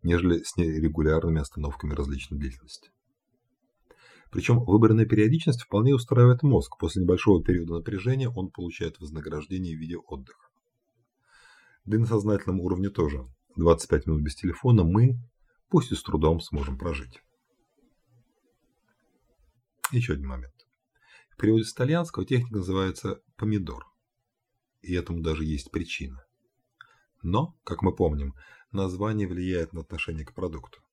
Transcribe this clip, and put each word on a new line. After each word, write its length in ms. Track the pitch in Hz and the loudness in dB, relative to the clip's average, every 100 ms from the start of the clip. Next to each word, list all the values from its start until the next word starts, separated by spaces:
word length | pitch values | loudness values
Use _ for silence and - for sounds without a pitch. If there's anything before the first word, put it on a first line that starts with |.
нежели 400 | 85 85 90 82 | 2 2 4 0
с 140 | - - | -2 -2
нерегулярными 840 | 85 78 80 78 78 80 82 80 | -2 0 -2 0 2 2 2 -2
остановками 540 | 71 - 73 69 73 | -2 -6 -8 -6 -8
различной 440 | 73 69 69 - 71 | -6 -6 -6 -8 -8
деятельности. 520 | 71 62 - - _ _ _ _ _ _ _ _ _ _ _ _ _ - _ | -8 -10 -20 -20 _ _ _ _ _ _ _ _ _ _ _ _ _ -20 _
Причем 340 | - 87 120 120 | -6 2 2 6
выбранная 400 | 101 113 113 113 | 6 8 6 4
периодичность 560 | 107 107 160 160 120 | 4 4 4 2 -2
вполне 320 | - 98 123 | -2 2 4
устраивает 480 | 135 120 120 123 123 | 2 2 6 8 8
мозг. 340 | 147 104 - - | 4 4 0 -6
После 240 | 85 - | -4 0
небольшого 400 | 87 92 - 92 | 2 4 6 4
периода 320 | 82 90 82 | 4 0 0
напряжения 540 | 85 80 95 110 131 123 | -6 -6 -4 -2 -2 -2
он 220 | 123 95 | -4 -10
получает 500 | - 87 - 85 - | -8 -10 -8 -10 -10
вознаграждение 760 | 76 78 71 73 76 92 90 | -14 -12 -10 -10 -8 -6 -6
в 60 | 80 | -8
виде 160 | 80 85 | -10 -12
отдыха. 520 | - 69 64 _ _ _ _ _ _ _ _ _ _ _ _ _ _ _ - | -12 -16 -16 _ _ _ _ _ _ _ _ _ _ _ _ _ _ _ -2
Да 100 | 107 | 0
и 40 | |
на 60 | 113 | 2
сознательном 540 | 113 104 101 - 92 | 0 2 -2 0 -2
уровне 300 | 90 90 98 | -2 -2 -2
тоже. 360 | - 78 71 64 - _ | -2 -2 -2 -10 -20 _
Двадцать 340 | - 85 82 - | 0 4 4 4
пять 160 | 80 | 0
минут 160 | 80 78 | 0 -2
без 140 | 73 | -2
телефона 500 | - 92 80 123 117 | -4 -6 -2 4 6
мы, 320 | 82 98 127 - - _ _ _ _ | 6 4 4 2 -8 _ _ _ _
пусть 200 | 180 - | 0 0
и 40 | |
с 80 | - | -6
трудом, 380 | - 78 78 82 | -4 2 2 2
сможем 360 | - 76 69 65 | -2 -6 -4 -4
прожить. 460 | 85 76 62 - _ _ _ _ _ _ _ _ _ _ _ _ _ _ _ _ _ _ _ _ _ _ _ _ _ _ - | -6 -6 -10 -20 _ _ _ _ _ _ _ _ _ _ _ _ _ _ _ _ _ _ _ _ _ _ _ _ _ _ -4
Еще 200 | 127 120 | -2 -2
один 140 | 73 69 | -4 -6
момент. 260 | 62 60 _ _ _ _ _ _ - _ | -10 -14 _ _ _ _ _ _ -20 _
В 60 | _ | _
переводе 280 | 104 113 | 2 2
с 80 | 110 | 0
итальянского 540 | - 127 165 165 - 95 | -4 0 0 -2 -6 -2
техника 300 | 127 120 107 | -2 -2 -6
называется 680 | 90 95 95 90 104 - _ - | -2 -2 -2 -4 -8 -8 _ -8
«помидор». 500 | 107 104 90 - - _ _ _ _ _ _ _ _ _ | -2 -2 -4 -12 -16 _ _ _ _ _ _ _ _ _
И 100 | - | -6
этому 300 | 90 80 85 | -4 -4 -4
даже 220 | 80 78 | -4 -2
есть 260 | 78 73 - | -2 -4 -6
причина. 520 | - 85 - - 64 _ _ _ _ _ _ - _ _ _ | -8 -6 -8 -10 -14 _ _ _ _ _ _ -20 _ _ _
Но, 340 | 82 104 165 _ | -4 -2 -2 _
как 160 | - 82 | -12 -2
мы 140 | 92 | -2
помним, 400 | 85 85 73 69 - - - _ | 2 0 0 -6 -10 -20 -20 _
название 540 | 98 95 92 104 107 95 | -6 -4 -4 -4 -2 -4
влияет 460 | 87 92 90 82 | -4 -4 -4 -4
на 80 | 85 | -8
отношение 460 | - 82 - 78 73 | -12 -10 -8 -8 -10
к 80 | |
продукту. 480 | - 90 80 - - _ | -8 -8 -8 -16 -20 _